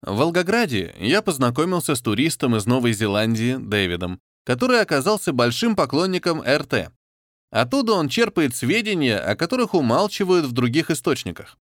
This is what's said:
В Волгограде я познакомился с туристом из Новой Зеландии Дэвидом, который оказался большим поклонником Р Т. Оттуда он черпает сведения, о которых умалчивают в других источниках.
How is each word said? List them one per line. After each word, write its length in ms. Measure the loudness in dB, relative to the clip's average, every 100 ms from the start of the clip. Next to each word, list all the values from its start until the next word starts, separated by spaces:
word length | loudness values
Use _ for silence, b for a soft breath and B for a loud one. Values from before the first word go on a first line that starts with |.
В 140 | -4 -2
Волгограде 800 | 0 0 0 0 0 -2 -4 -6
я 240 | 0 0
познакомился 720 | 0 0 0 0 0 0 -2
с 60 | -2
туристом 560 | 0 0 0 0 0 0
из 100 | 2
Новой 260 | 0 2
Зеландии 640 | 0 0 0 0 0 0 -2
Дэвидом, 640 | -2 0 0 -2 -6 -8 _ _
который 360 | -4 -2 2 2
оказался 520 | 2 2 2 0 0
большим 440 | 2 2 2 0 2
поклонником 680 | 0 0 0 0 -2 -2
Р 240 | 0 0 0
Т. 240 | -4 -4 _ _ _ _ _ _
Оттуда 400 | -2 0 0 2
он 160 | 2 0
черпает 480 | 0 0 2 0 0
сведения, 600 | 0 0 0 0 2 0
о 180 | -2 -2
которых 380 | -2 0 0
умалчивают 680 | 2 2 2 0 -2 2 2
в 80 | 2
других 380 | 0 0 0 -2
источниках. 680 | -2 -2 -2 -4 -10 -14 -20